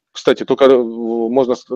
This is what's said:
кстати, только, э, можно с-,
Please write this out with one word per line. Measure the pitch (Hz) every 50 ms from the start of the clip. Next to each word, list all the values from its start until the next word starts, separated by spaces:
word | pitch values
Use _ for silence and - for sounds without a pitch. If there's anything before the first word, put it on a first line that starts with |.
| _ _
кстати, | _ - - - 127 - -
только, | - - - 139
э, | 131 131
можно | 123 123 113 117 117 117 113 117 117 113 113 120 135 131 120 127
с-, | - - _ 127